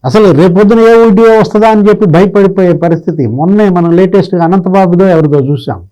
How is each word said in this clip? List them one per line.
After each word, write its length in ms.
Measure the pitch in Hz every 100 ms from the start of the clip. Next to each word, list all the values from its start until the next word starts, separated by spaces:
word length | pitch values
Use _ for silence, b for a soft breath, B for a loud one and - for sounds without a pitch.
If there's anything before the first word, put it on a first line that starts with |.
| 131
అసలు 260 | 208 208
రేపొద్దున 480 | 139 180 175 208 226
ఏ 260 | 226 233 226
వీడియో 340 | 196 226 220
వస్తుందా 300 | 208 214 220
అని 200 | 220 208
చెప్పి 160 | 208 208
భయపడిపోయే 680 | 156 202 202 196 190 185
పరిస్థితి. 540 | 170 170 170 170 156 120
మొన్నే 420 | 120 160 202 208
మనం 260 | 180 170 170
లేటెస్ట్గా 480 | 185 196 190 180
అనంతబాబుదో 640 | 165 185 180 190 190 175 190
ఎవరిదో 320 | 165 156 143
చూసాం. 440 | 135 143 - 98 87